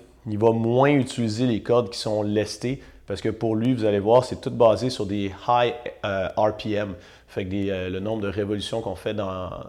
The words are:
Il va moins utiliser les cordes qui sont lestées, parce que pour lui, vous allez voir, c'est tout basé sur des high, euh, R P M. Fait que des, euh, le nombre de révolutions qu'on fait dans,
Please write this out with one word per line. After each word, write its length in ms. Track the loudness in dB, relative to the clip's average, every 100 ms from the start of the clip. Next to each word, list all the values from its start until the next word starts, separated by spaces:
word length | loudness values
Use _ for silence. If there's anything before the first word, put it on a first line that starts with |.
| -14 -16 -8
Il 80 | 2
va 140 | 4
moins 380 | 4 2 4 6
utiliser 560 | 4 2 -2 -2 0 0
les 180 | 0
cordes 260 | 2 2 2
qui 80 | -4
sont 240 | -2 -2
lestées, 580 | 0 0 0 -4 -6 -6 -10 -16 -10
parce 120 | -4
que 80 | -4
pour 280 | -2 0 2
lui, 180 | 2
vous 100 | 2
allez 140 | 2 2
voir, 260 | 6 6
c'est 160 | 4 -4
tout 120 | -4
basé 360 | 4 6 6 0
sur 160 | -4
des 300 | -4 -2 -4 -4 0
high, 260 | 2 2 -2 -10 -8
euh, 240 | -4 -2 -2 0
R 200 | 0 0
P 180 | -4
M. 200 | -4 -4 -8 -16 -20 -12
Fait 180 | -8
que 60 | -4
des, 200 | -2 -2
euh, 200 | -2 -4
le 80 | -4
nombre 240 | -4 -4
de 60 | -4
révolutions 540 | -2 -2 -4 -4 -6
qu'on 120 | -6
fait 200 | -6 -6
dans, 360 | -4 -6 -6 -8 -10